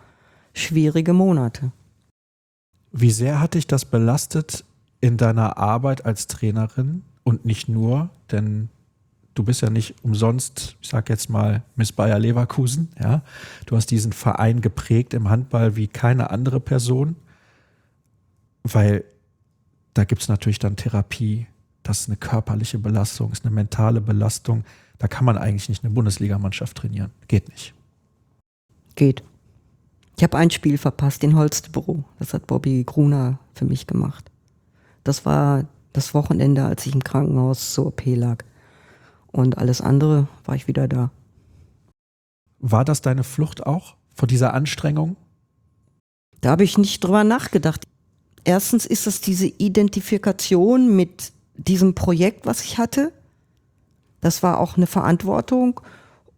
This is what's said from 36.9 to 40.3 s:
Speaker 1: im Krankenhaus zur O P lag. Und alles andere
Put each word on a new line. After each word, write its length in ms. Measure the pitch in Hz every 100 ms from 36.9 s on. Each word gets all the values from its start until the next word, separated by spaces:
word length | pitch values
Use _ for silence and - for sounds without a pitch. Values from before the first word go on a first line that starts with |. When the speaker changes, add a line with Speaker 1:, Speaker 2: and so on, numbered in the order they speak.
Speaker 1:
im 100 | 135
Krankenhaus 720 | - 135 147 135 127 131 -
zur 140 | - 139
O 40 |
P 240 | - 135 123
lag. 300 | 120 117 - _ _ _ _ _ _ _ _
Und 300 | - 127 -
alles 240 | 123 127
andere 480 | - 139 151 151 139